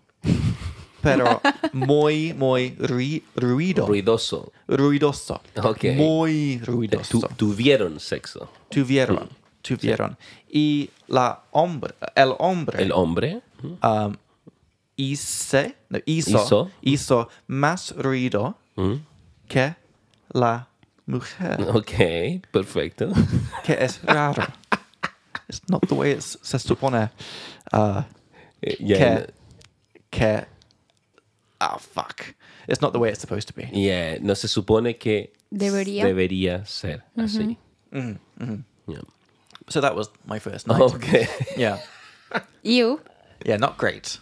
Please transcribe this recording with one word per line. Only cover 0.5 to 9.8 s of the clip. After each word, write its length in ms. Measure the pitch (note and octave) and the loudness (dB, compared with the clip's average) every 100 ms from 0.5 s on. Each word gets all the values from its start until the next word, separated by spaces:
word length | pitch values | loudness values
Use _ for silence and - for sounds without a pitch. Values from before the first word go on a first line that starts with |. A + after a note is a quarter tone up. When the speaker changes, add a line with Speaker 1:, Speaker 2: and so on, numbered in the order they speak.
| - - - - - | -4 -8 -12 -20 -2
Speaker 2:
Pero 380 | D3+ B2+ A#2+ - C#4 C#4 D#4 | 2 4 4 4 2 0 -2
muy, 600 | C3+ C3+ D3 D3+ D#3 D#3+ | 0 4 4 4 2 -2
muy 380 | C#3 C3 B2+ B2+ - | 0 2 2 0 -4
rui-, 440 | A#2 B2 C3+ D#3 - - | -2 -2 -2 -4 -6 -2
ruido. 500 | B2 B2 F3+ F3 G2+ | 2 2 2 0 2
Speaker 1:
Ruidoso. 640 | G2+ F#2+ A2+ - - - - - | 2 2 2 0 -8 -10 -12 -2
Speaker 2:
Ruidoso. 760 | C3+ C#3+ C#3+ D3 C#3 - E2 - - | 2 4 4 2 0 -8 -10 -10 -2
Speaker 1:
Ok. 220 | A2 G#2+ G#2 C3+ | -2 0 0 4
Speaker 2:
Muy 640 | D#3 D#3+ D#3+ D#3 C#3+ B2 | 4 4 2 0 0 -2
Speaker 1:
Tu-, 80 | A#2 | -2
Speaker 2:
ruidoso. 560 | A#2+ A2 - - A#2 - - | -2 0 -2 0 0 0 -2
Speaker 1:
tuvieron 640 | G#2 G2+ C3 C3+ F2+ D2+ | -2 2 4 4 2 -4
sexo. 500 | - D2 - - - - - | -8 -8 -8 -14 -16 -20 -4
Speaker 2:
Tuvieron, 540 | C#3+ B2+ C3+ B2 F#2+ | 0 2 2 2 0
Speaker 1:
Mm. 40 | - - _ _ | -4 -14 _ _
Speaker 2:
tuvieron. 540 | - B2 | -6 -2